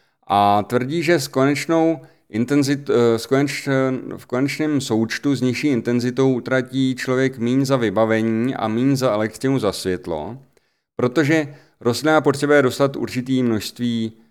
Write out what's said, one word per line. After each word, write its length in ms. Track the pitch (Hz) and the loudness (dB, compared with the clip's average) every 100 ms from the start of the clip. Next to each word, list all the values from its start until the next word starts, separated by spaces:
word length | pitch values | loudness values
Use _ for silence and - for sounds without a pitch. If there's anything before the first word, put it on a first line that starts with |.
| _ _ - | _ _ -2
a 360 | 101 101 104 | 2 4 2
tvrdí, 400 | 101 120 123 170 | 2 -2 -2 -2
že 180 | 151 170 | 0 0
s 80 | 135 | 0
konečnou 720 | 135 135 143 - 165 160 156 - _ _ | 0 0 0 0 2 2 0 -8 _ _
intenzit-, 640 | 107 123 143 139 143 143 | -4 0 2 2 -2 0
eh, 280 | 113 120 113 | 2 4 2
s 80 | - | 0
koneč-, 420 | 135 143 143 - 135 131 131 - 92 | 0 0 -2 -2 0 0 -2 -8 -12
v 100 | - | -6
konečném 540 | 123 139 139 151 143 | -2 -2 -2 -2 -2
součtu 540 | 135 113 113 - 143 | 0 0 0 -2 -2
s 60 | 131 | 0
nižší 280 | 127 117 151 | 0 0 0
intenzitou 680 | 123 113 120 123 123 135 | 0 0 0 0 2 2
utratí 600 | 127 117 131 127 131 131 | 2 0 -2 -2 -2 -2
člověk 440 | 127 - 127 131 131 | -2 -2 0 0 -2
míň 260 | 117 131 | -2 0
za 120 | 135 135 | 0 0
vybavení 800 | 113 95 110 110 113 113 123 | 2 2 2 2 0 0 -2
a 140 | - 107 | -2 -2
míň 280 | 110 131 135 | 0 0 2
za 160 | 127 | 0
elektřinu 460 | 107 110 - 135 135 | 0 -2 -2 -2 0
za 140 | 104 | 0
světlo, 680 | 92 95 90 90 80 85 127 - _ _ _ _ - | -2 -4 -4 -6 -8 -8 -12 -18 _ _ _ _ -4
protože 580 | 123 123 143 160 143 - _ _ | 0 2 2 2 -2 -10 _ _
rostlina 400 | - 160 151 156 | -2 0 2 2
potřebuje 420 | 147 139 143 147 | 2 0 4 4
dostat 340 | 127 120 139 139 | 4 2 0 0
určitý 460 | 117 127 127 131 | -6 -6 -2 0
množství 720 | 123 107 - - 120 117 113 - _ | 0 0 -4 -6 -4 -2 -4 -8 _